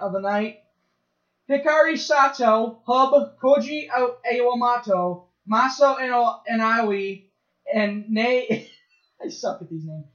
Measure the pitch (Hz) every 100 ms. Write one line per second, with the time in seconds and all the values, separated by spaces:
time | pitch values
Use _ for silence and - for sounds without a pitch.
0 | 196 190 196 208 220 - _ _ _ _
1 | _ _ _ _ - 277 302 311 302 302
2 | - 294 269 - 233 220 233 - - 254
3 | 262 285 - - 262 285 277 302 - 247
4 | 247 240 240 247 240 240 240 240 220 185
5 | 180 175 - _ - 220 262 277 277 254
6 | 254 247 233 233 - 226 220 226 220 196
7 | 196 190 _ _ _ _ - 220 208 208
8 | 214 220 240 254 247 220 - _ _ _
9 | _ - - - 196 - 165 165 160 156
10 | 147